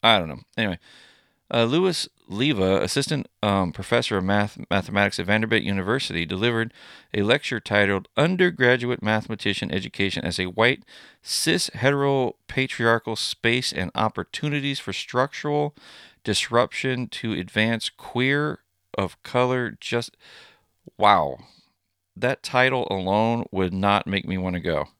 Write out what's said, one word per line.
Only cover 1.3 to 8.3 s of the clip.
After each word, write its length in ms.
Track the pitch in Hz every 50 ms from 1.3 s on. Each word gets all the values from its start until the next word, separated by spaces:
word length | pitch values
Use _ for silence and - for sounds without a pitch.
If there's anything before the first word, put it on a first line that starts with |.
| _ _ _ _
uh, 120 | - 120 117
Louis 440 | 117 131 170 185 190 165 - - - _ _ _ _
Leva, 500 | 92 104 131 151 143 101 95 92 95 -
assistant, 460 | - 92 - 139 139 - 156 139 - - _ _
um, 300 | - 104 101 98 95 87
professor 460 | 76 - 95 - 120 120 110 - 107
of 60 | 98 92
math-, 360 | 92 101 104 104 104 - - - _
mathematics 500 | 87 98 92 - 101 101 101 104 - -
at 60 | 90
Vanderbilt 380 | 90 104 107 113 110 113 107 -
University, 600 | 82 98 98 90 95 117 135 - - - 85 82
delivered 460 | 80 - 92 107 120 120 113 113 117 _ - - - - - - _
a 120 | - - 101
lecture 360 | 104 123 147 - - 131 110
titled 480 | _ - 104 101 101 98 101 95 - _ _
Undergraduate 880 | - 147 170